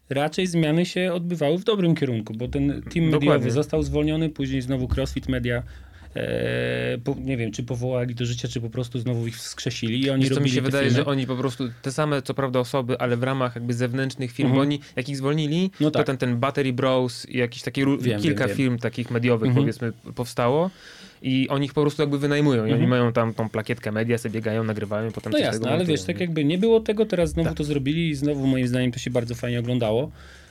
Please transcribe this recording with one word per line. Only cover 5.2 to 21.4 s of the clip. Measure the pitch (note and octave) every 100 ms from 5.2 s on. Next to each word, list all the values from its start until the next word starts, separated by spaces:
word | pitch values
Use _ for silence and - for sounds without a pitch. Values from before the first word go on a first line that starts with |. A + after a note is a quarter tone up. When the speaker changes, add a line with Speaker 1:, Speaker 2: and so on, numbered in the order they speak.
| -
Speaker 1:
Media, | B2+ A#2+ A#2+ B2 - - - - -
e, | A#2+ A#2+ A#2+ A#2+ B2 B2 B2 B2
po-, | B2 C3+
nie | C3 B2+
wiem, | A2+
czy | A#2+
powołali | B2 B2 B2+ B2 B2
do | A#2+ A#2+
życia, | A#2+ B2
czy | B2
po | A#2
prostu | B2+ A#2+ B2+
znowu | A#2+ A#2 A#2
ich | A2+
wskrzesili | - - - A#2 A2+ B2
i | C3+
oni | C3+
Speaker 2:
Wiesz | C3+
co, |
mi | C3+
Speaker 1:
robili | C#3+
Speaker 2:
się | B2
Speaker 1:
te | C3
Speaker 2:
wydaje, | C#3 C#3
Speaker 1:
filmy. | B2+
Speaker 2:
że | C#3+
oni | C3+ B2+
po | B2+
prostu, | C3 A#2+ B2 A#2
te | C3+
same, | C3 D3+ C#3
co | A#2+
prawda, | C3 C3+ B2+
osoby, | B2 C#3 B2 B2+
ale | B2+ A#2+
w |
ramach | C3 C3+ B2
jakby | A#2+ A#2+
zewnętrznych | A#2+ B2 C3 C3+ C3 B2
firm, | - C#3+
Speaker 1:
Mhm. | C3+
Speaker 2:
bo |
oni, | C#3+ C#3+ - -
jak | B2+
ich | C#3
zwolnili, | C3+ D3+ D3 E3 F#3+ -
Speaker 1:
No | D3+
Speaker 2:
to | D#3
Speaker 1:
tak. | D3
Speaker 2:
ten, | C3
ten | B2+ A#2+
Battery | C3+ C#3+ C3
Bros | B2+ C3 C3 B2+ - -
i | B2
jakiś | A#2+ -
taki | - C3+
ru-, | C#3 C#3
Speaker 1:
Wiem, | B2 G#2+
Speaker 2:
kilka | G#2 G#2 C3
Speaker 1:
wiem, |
wiem. | -
Speaker 2:
firm | C3 A#2+
takich | A#2 B2 A#2
mediowych, | A#2+ A#2+ A#2 C3+
Speaker 1:
Mhm. | B2
Speaker 2:
powiedzmy, | C#3+ - A#2 - A#2
powstało | A#2+ A#2+ - A#2+ D3 F#3 - - - - -
i | C3 C3